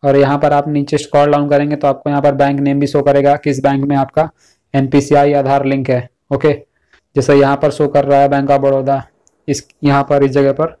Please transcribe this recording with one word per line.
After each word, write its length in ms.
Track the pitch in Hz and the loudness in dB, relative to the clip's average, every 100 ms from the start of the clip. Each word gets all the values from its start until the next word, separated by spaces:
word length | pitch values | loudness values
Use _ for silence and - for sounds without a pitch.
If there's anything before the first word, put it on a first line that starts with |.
और 140 | 139 139 | 2 2
यहाँ 220 | 135 143 | 2 0
पर 140 | 147 | 0
आप 140 | 143 143 | 0 0
नीचे 300 | 147 143 147 | -4 -2 -4
scroll 320 | - 143 147 | -2 0 2
down 160 | 143 143 | 0 0
करेंगे 260 | 143 147 147 | 0 -2 -2
तो 100 | 143 | -2
आपको 220 | 135 147 | -2 -4
यहाँ 120 | 143 | 0
पर 120 | 143 | 0
bank 240 | 135 139 139 | 0 -2 0
name 200 | 139 139 | -2 -2
भी 60 | 143 | -2
शो 140 | 147 | 0
करेगा, 320 | 143 139 139 143 | 0 2 2 0
किस 240 | 151 131 | -2 -2
bank 220 | 139 139 | -2 -2
में 100 | 139 139 | -2 -2
आपका 320 | 135 - 160 _ _ _ _ | -2 -2 -4 _ _ _ _
एनपीसीआई 580 | 139 135 143 139 143 143 | -4 0 0 2 2 2
आधार 300 | 147 135 139 | 0 0 0
link 240 | 139 135 131 | 0 -4 -2
है। 180 | 127 123 _ _ | -4 -4 _ _
ओके, 220 | 139 151 143 - _ _ _ _ 143 | -2 0 -2 -8 _ _ _ _ -4
जैसे 180 | 127 | 2
यहाँ 220 | 143 139 139 | 2 2 2
पर 140 | 151 | -2
शो 160 | 139 147 | -2 -2
कर 160 | 143 | 0
रहा 160 | 139 139 | 2 2
है 80 | 139 | 2
Bank 220 | 139 139 | 0 0
ऑफ 100 | 139 | 0
बड़ौदा, 420 | 139 135 131 135 - _ _ _ - | 0 -2 -2 -4 -6 _ _ _ -8
इस, 180 | 135 - _ | -8 -8 _
यहाँ 180 | 143 139 | 0 0
पर 200 | 139 143 | 0 0
इस 60 | 139 | 2
जगह 220 | 131 139 | 2 0
पर। 240 | 139 160 - | 0 -4 -6